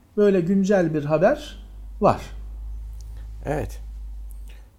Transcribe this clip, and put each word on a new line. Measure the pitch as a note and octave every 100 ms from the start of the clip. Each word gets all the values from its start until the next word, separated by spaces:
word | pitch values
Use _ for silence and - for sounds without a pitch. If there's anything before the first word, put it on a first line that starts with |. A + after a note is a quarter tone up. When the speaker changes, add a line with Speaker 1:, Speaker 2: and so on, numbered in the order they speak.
| _ -
Speaker 1:
böyle | G#3 F#3+
güncel | E3 G3 F#3+ G3 E3
bir | D#3
haber | C#3+ D3+ G3+ D4+ - - - - - -
var. | G3+ G2+ - - - - - - - - - - - - -
Speaker 2:
Evet. | D3 A2+ - - - - - - - - - -